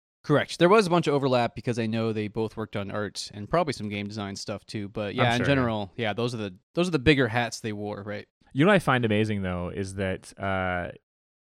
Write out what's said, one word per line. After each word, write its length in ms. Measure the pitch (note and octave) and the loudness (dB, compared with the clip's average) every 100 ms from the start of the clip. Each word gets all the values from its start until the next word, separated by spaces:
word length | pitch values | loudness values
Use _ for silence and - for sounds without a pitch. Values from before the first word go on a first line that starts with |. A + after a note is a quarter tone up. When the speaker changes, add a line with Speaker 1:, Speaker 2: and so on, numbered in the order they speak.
| _ _ | _ _
Speaker 1:
Correct. 340 | - C#3+ G2+ - | 0 2 2 4
There 100 | F3 | 6
was 180 | G#3+ F#3 | 6 6
a 40 | |
bunch 160 | F3 D#3 | 2 2
of 80 | |
overlap 400 | C#3+ C3+ B2 A#2 | 2 2 2 2
because 240 | - A#2+ A#2 | -2 -4 -2
I 80 | A2 | -2
know 260 | A2+ A2+ | 0 -2
they 160 | A2 G#2+ | -2 -4
both 260 | A2+ A2 - | -4 -6 -6
worked 200 | G#2+ A2 | -8 -6
on 140 | G2 | -6
art 400 | G#2 G#2 - - | -4 -6 -6 -12
and 160 | G#2 G#2 | -12 -2
probably 240 | E3 E3+ | 0 0
some 160 | B2 G#2+ | -4 -6
game 180 | G2+ G2+ | -6 -6
design 280 | G#2+ G2+ G2 | -8 -8 -8
stuff 280 | - G2+ - | -8 -10 -8
too. 220 | A2 G2+ | -10 -8
But 200 | A2 G#2 | -6 -6
Speaker 2:
I'm 60 | G#2+ | 0
Speaker 1:
yeah, 160 | A#2+ | 2
in 60 | A#2+ | 2
Speaker 2:
sure, 80 | A#2+ | 2
yeah. 80 | |
Speaker 1:
general, 380 | C#3 A#2+ A2 G2+ - | 2 2 -2 -6 -4
yeah, 160 | A2 | -4
those 200 | G2+ A#2+ | -2 -2
are 40 | A#2 | -2
the, 160 | G#2 F2+ _ | -6 -8 _
those 120 | - F3+ | -2 0
are 20 | |
the 80 | D#3 | 2
bigger 300 | B2 C#3+ B2 | 4 6 4
hats 320 | A#2 A#2+ - | 2 -2 -4
they 120 | A2+ | -8
wore, 280 | G#2 G#2 G2+ | -6 -6 -8
right? 240 | G2+ G#2 - _ _ | -8 -10 -12 _ _
Speaker 2:
You 120 | C3 E3+ | 2 4
know 40 | |
what 60 | G3+ | 6
I 20 | |
find 260 | - B2+ A#2 | 4 2 4
amazing 340 | G#2 G#2+ G#2 | 2 2 0
though 280 | F#2+ F2+ F2 | -2 -4 -4
is 200 | F2 F#2+ | -6 -6
that, 440 | G2 F#2+ F#2 - - | -4 -4 -4 -8 -6
uh, 540 | G2 F#2+ F#2 F2+ E2+ - _ _ _ _ _ | -2 0 0 -2 -4 -10 _ _ _ _ _